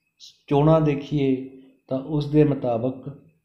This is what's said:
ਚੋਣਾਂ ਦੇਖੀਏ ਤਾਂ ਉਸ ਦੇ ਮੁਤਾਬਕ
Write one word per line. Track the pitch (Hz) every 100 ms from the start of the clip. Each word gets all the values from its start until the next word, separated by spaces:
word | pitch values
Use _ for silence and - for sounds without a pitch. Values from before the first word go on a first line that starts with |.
| _ _ - _ -
ਚੋਣਾਂ | 143 151 160
ਦੇਖੀਏ | 151 135 - 147 135 131 - - - _ _
ਤਾਂ | 131
ਉਸ | 156 156 139
ਦੇ | 151
ਮੁਤਾਬਕ | 147 131 123 117 127 127 - - _ _